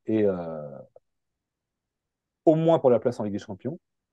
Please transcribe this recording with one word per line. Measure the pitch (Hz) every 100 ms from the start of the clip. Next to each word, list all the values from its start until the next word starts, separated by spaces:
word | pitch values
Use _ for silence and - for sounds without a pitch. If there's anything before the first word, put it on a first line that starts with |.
| -
et, | 110 101
euh, | 90 85 78 73 69 - - _ _ _ _ _ _ _ _ _ _ _ _ _ _
au | - 160
moins | 165 160
pour | 135
la | 117
place | 127 120
en |
Ligue | 104
des | 98
Champions, | - 98 127 175 _ _ _